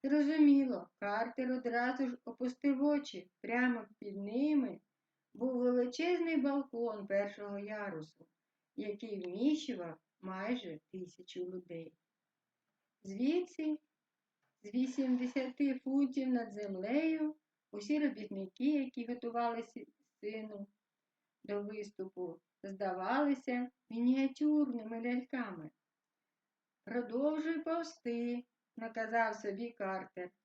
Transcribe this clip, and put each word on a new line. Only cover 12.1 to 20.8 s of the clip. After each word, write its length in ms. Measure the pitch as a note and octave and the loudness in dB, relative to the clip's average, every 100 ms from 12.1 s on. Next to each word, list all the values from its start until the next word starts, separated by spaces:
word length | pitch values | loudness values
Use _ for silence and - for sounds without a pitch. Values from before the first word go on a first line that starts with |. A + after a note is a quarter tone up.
| _ _ _ _ _ _ _ _ _ | _ _ _ _ _ _ _ _ _
«Звідси?» 760 | G3 G3 C4 F4 F4+ - D#4 D#4 _ _ _ _ _ _ _ _ | -12 0 2 2 0 -4 -2 -2 _ _ _ _ _ _ _ _
з 120 | G#3 | -4
вісімдесяти 1000 | A#3+ C4 - C4 B3 B3 C4+ C4 - C#4+ | -2 0 0 2 2 2 0 -2 0 0
футів 540 | B3+ C4 C4+ C#4 C4+ B3+ | 2 0 2 2 2 2
над 240 | B3 A3 | 0 0
землею, 840 | G3+ G3+ F#3 G3+ C#4 D#4+ D#4+ D4+ D4+ _ _ _ | -6 -6 -4 2 2 4 2 0 -2 _ _ _
усі 280 | G#3 G#3 D4+ | -12 0 2
робітники, 720 | D4 G#3+ G#3 G3 F#3+ - C4 | 2 -2 -8 -6 -8 -2 2
які 360 | D4+ C4 - A#3 | 2 0 -6 -6
готувалися 720 | B3 A#3+ A#3 A#3 A3+ A#3 - - _ _ _ | -6 -4 -2 0 -2 -8 -12 -16 _ _ _
сину 460 | G#3 A3 G#3+ G3+ G3+ _ | -8 -8 -8 -10 -14 _